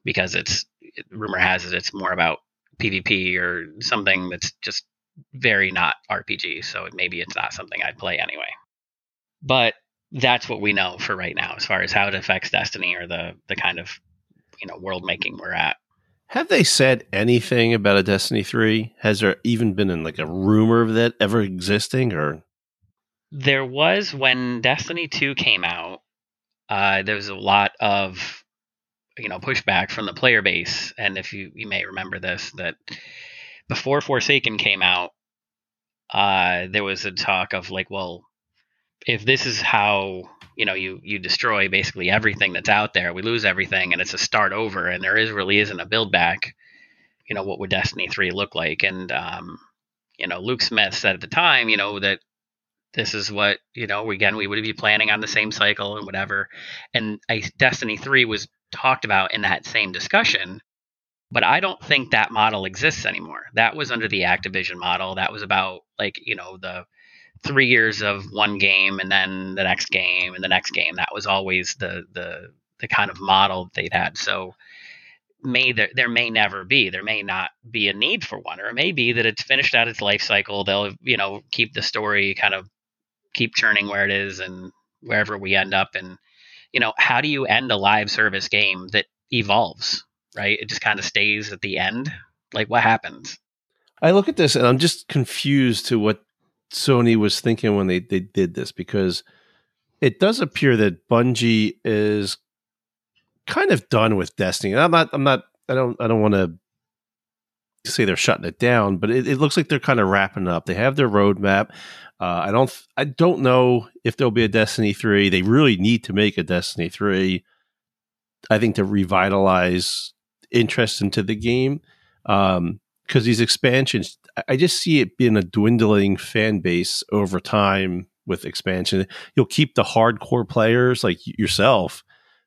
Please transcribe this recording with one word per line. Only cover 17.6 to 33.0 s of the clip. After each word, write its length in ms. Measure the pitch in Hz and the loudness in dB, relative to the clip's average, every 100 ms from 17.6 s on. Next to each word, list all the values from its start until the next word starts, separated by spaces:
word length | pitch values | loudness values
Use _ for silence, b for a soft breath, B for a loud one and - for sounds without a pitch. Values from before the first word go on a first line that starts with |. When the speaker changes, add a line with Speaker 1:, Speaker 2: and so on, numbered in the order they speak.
| 113 | 2
Speaker 2:
about 240 | 117 101 98 | 4 4 4
a 60 | |
Destiny 400 | 95 98 - 113 | 4 0 0 -2
three? 520 | 95 117 110 110 113 _ | -2 0 2 2 -2 _
Has 220 | 110 104 | -2 2
there 160 | 107 - | 0 0
even 280 | 113 113 113 | 0 2 2
been, 180 | 95 98 | 2 0
in, 140 | 85 | 0
like, 140 | 80 78 | -4 -6
a 80 | 78 | -6
rumor 560 | 90 95 107 110 117 | -2 4 6 6 4
of 120 | 113 | 4
that 200 | 113 117 - | 2 2 2
ever 200 | 104 113 | 2 2
existing, 720 | 101 92 87 104 - 131 123 | 0 -4 -2 -2 0 0 0
or? 300 | 85 76 78 _ _ _ _ _ _ _ _ _ | 0 -2 -4 _ _ _ _ _ _ _ _ _
Speaker 1:
There 320 | 147 135 135 | -4 0 0
was 500 | 131 131 160 196 208 | 0 0 2 2 -2
when 460 | 143 131 127 123 120 | 0 2 2 0 0
Destiny 480 | 123 147 - 170 160 | 0 0 -4 -8 -6
two 260 | - 139 | -4 -4
came 300 | 135 131 101 | -2 0 0
out. 380 | 87 87 85 92 _ _ _ _ _ _ - | -2 -6 -8 -12 _ _ _ _ _ _ -6
Uh, 340 | 101 98 98 | 0 2 2
there 140 | 98 104 | 0 -4
was 120 | 101 | -6
a 60 | |
lot 380 | 98 101 101 101 - | -6 2 4 2 0
of, 640 | 107 101 95 92 - - _ _ _ _ _ _ _ - | 0 0 -2 -6 -12 -14 _ _ _ _ _ _ _ -12
you 100 | 107 | -10
know, 120 | 92 | -8
pushback 500 | - 131 - 95 - | -4 -4 0 -2 -2
from 160 | - 101 | -6 -8
the 80 | |
player 260 | - 127 113 | 0 2 4
base. 540 | 98 87 87 - - - | 2 -2 -4 -8 -8 -6
And 220 | 101 95 | -6 -4
if 140 | 92 | -10
you, 180 | 101 95 | -12 -16
you 120 | - 107 | -14 -8
may 180 | 95 | -8
remember 360 | 92 95 95 98 | -8 -10 -10 -8
this, 320 | 90 90 - | -6 -8 -8
that 240 | - 87 - - B | -10 -10 -10 -16 B